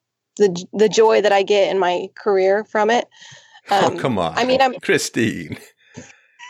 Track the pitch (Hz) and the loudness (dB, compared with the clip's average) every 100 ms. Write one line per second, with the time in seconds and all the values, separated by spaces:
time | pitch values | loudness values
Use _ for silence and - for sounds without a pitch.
0 | _ _ _ - 202 175 185 202 214 185 | _ _ _ 0 0 0 -8 0 0 4
1 | 220 220 202 196 190 202 180 190 180 180 | 4 4 2 2 2 0 2 0 0 -2
2 | 190 - 220 196 190 202 208 220 214 240 | -6 -8 -2 0 2 0 -2 -2 0 0
3 | - _ - - _ - - 196 - 170 | -2 _ -20 -20 _ -20 -2 0 0 -2
4 | 143 107 87 165 254 262 262 196 - 151 | -4 -2 -2 -2 0 2 0 -2 -2 -2
5 | - - 113 87 80 - - _ _ - | -2 -2 -2 -4 -10 -14 -16 _ _ -20
6 | - - _ _ | -20 -20 _ _